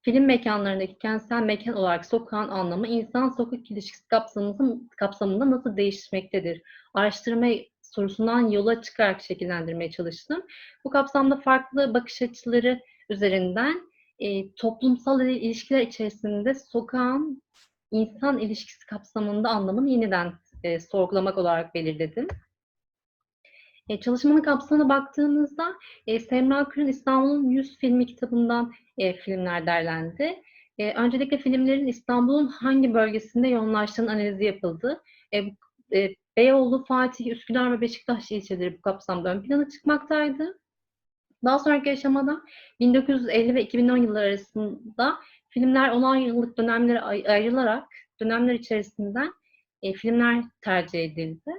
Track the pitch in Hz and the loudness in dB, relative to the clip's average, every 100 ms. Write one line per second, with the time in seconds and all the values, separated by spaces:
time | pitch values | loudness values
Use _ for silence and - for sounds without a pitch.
0 | - 254 277 240 240 208 196 190 190 - | 2 4 6 4 2 -2 -2 -2 -6 -6
1 | 220 220 220 233 220 208 226 214 185 170 | -4 -4 -4 -2 0 -2 -4 -2 0 0
2 | - 226 233 214 214 190 180 175 220 233 | -2 -4 -2 -6 -4 -4 -4 -4 -2 -4
3 | 220 247 262 254 233 240 - 208 196 - | -2 -2 -2 -2 -6 -6 -10 -12 -12 -20
4 | _ 226 226 208 202 202 262 226 - - | _ -2 0 -6 -6 0 -2 -2 -12 -6
5 | 202 - 196 196 269 254 262 196 202 196 | -6 -2 -2 0 2 0 -2 -2 -2 -2
6 | - 190 190 190 165 165 _ - _ 196 | -8 -8 -4 -4 -4 -8 _ -20 _ 0
7 | 208 - - 233 240 226 - _ _ - | 0 0 -4 0 2 0 -6 _ _ -4
8 | 196 - 226 240 226 202 208 226 - - | -4 0 0 2 2 2 2 0 -4 0
9 | 202 190 - 185 180 175 165 170 165 165 | 0 0 -8 -8 -6 -6 -6 -6 -6 -6
10 | 170 165 - 330 - - - _ 262 277 | -8 -10 -8 -8 -8 -20 -20 _ -2 0
11 | 277 277 269 277 269 262 254 262 269 240 | 2 2 2 2 2 2 2 -2 0 0
12 | 240 - 240 240 240 240 240 254 - _ | -2 -6 -6 -6 0 2 2 -2 -8 _
13 | - 202 202 190 180 190 269 349 - _ | -10 0 2 2 0 0 -2 -2 -8 _
14 | _ _ 202 196 196 - 226 226 262 247 | _ _ -6 -4 -6 -4 -4 0 0 2
15 | - 269 254 254 226 226 - 269 233 - | 2 2 2 0 -4 -6 -2 0 0 -4
16 | 214 208 214 202 220 269 _ 233 233 254 | -8 -6 -6 -2 -2 -4 _ -6 -4 -2
17 | 247 269 311 269 _ _ _ _ _ 220 | -2 -2 -4 -8 _ _ _ _ _ -4
18 | 220 - 277 247 214 214 - - - 208 | -4 -2 -2 -2 -4 -6 -10 -20 -14 -14
19 | _ 220 208 208 226 220 190 208 277 247 | _ -6 -4 -2 0 0 -2 0 0 2
20 | 220 185 175 - _ - 175 170 165 202 | 2 0 -2 -10 _ -10 -6 -6 -4 -2
21 | 180 196 190 190 175 165 165 170 160 151 | 0 0 0 0 0 0 -2 -4 -4 -4
22 | 160 190 330 - _ _ _ _ _ _ | -6 -4 -8 -10 _ _ _ _ _ _
23 | _ _ _ _ _ - - _ - 208 | _ _ _ _ _ -20 -20 _ -10 -6
24 | 240 247 294 302 302 277 - 302 277 277 | -2 0 4 4 4 -2 2 2 4 4
25 | 277 - 294 294 285 302 339 381 - - | 2 -2 2 2 0 -2 -6 -6 -18 -14
26 | - 226 233 254 262 277 285 285 285 269 | -4 -4 0 2 2 2 0 -2 -2 0
27 | 269 262 277 294 262 262 269 - 262 247 | 2 2 4 2 2 0 -2 -2 2 2
28 | 247 - 247 240 233 240 240 - _ - | 2 -4 -2 0 2 0 -2 -8 _ -4
29 | 190 185 - 190 180 170 165 170 165 160 | -2 -2 -6 -4 -2 -2 0 0 0 -4
30 | 165 170 302 359 _ _ _ - 208 - | -6 -4 -4 -4 _ _ _ -6 -4 0
31 | 240 247 277 285 262 262 262 277 269 240 | 0 0 -2 -2 0 2 2 2 0 -4
32 | - 247 247 285 277 - 254 269 262 226 | -2 2 4 4 0 0 2 4 4 4
33 | 214 214 220 240 254 233 220 214 208 - | 2 -2 -2 0 2 2 0 0 -2 -2
34 | 226 214 208 190 208 196 180 165 240 311 | -2 0 -2 0 -2 -2 -6 -4 -6 -6
35 | _ _ _ 208 202 202 _ _ _ 190 | _ _ _ -4 -4 -12 _ _ _ 0
36 | 196 190 _ - 254 269 254 262 262 254 | 0 -6 _ 4 6 6 4 0 0 0
37 | 254 - 240 233 - 240 247 233 233 - | 0 -2 -8 -8 -4 0 0 0 -2 -4
38 | - 233 - 214 196 185 180 180 196 196 | -6 -6 -4 -10 -6 -6 -6 -4 -6 -6
39 | - 180 180 196 220 285 285 - - 294 | -6 -4 -4 -4 -2 -2 -2 -4 0 0
40 | 294 302 302 277 320 - _ _ _ _ | 0 -2 0 -2 -8 -10 _ _ _ _
41 | _ _ _ _ 240 277 294 294 285 277 | _ _ _ _ 0 2 2 2 0 -2
42 | 277 269 269 320 - - - _ 247 262 | 0 2 0 -4 -8 -20 -20 _ 4 4
43 | 269 269 240 226 233 247 208 240 240 247 | 4 0 2 2 2 2 0 2 4 4
44 | 233 208 202 202 - 214 214 - 220 - | 2 2 0 -2 -6 -6 -6 -8 -12 -2
45 | 262 - - _ _ 247 254 262 262 240 | -2 -2 -10 _ _ 0 4 4 4 4
46 | 262 262 254 233 233 233 226 233 240 233 | 4 2 2 0 -2 -2 0 2 2 2
47 | 214 208 202 208 220 254 240 240 - - | -2 -4 2 2 2 0 0 -2 -6 -20
48 | _ _ 226 233 247 240 240 214 208 - | _ _ -2 0 2 0 -2 -4 -4 -8
49 | 202 220 311 - _ _ _ _ 196 190 | -8 -6 -6 -10 _ _ _ _ -8 -4
50 | 226 233 240 240 233 _ 214 185 165 170 | 0 2 2 0 -4 _ -2 -2 0 -4
51 | 165 156 160 160 - | -4 -6 -8 -10 -12